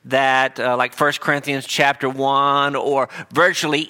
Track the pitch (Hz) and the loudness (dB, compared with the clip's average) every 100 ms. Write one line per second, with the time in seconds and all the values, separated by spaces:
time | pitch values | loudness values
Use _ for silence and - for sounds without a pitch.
0 | 127 131 135 131 135 - 123 123 123 - | -2 0 2 2 0 -2 -2 0 -2 0
1 | 147 143 - 143 139 139 - - 143 143 | 0 0 -2 -2 -2 -6 -4 0 2 2
2 | 135 135 135 139 143 143 143 139 139 135 | -4 -2 0 2 2 2 0 -2 0 0
3 | 123 - 131 139 175 175 160 147 | -2 -6 -4 2 2 2 -2 -2